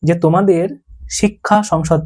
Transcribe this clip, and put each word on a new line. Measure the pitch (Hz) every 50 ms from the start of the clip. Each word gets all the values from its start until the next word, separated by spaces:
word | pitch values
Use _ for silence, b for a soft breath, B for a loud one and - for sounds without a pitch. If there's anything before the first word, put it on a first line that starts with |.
| -
যে | 151 170
তোমাদের | 170 175 160 160 180 202 196 180 165 175 202 285 - _ _ - - - -
শিক্ষা | - - - 202 208 - _ - 208 214 208
সংসদ | - 175 160 160 160 165 156 156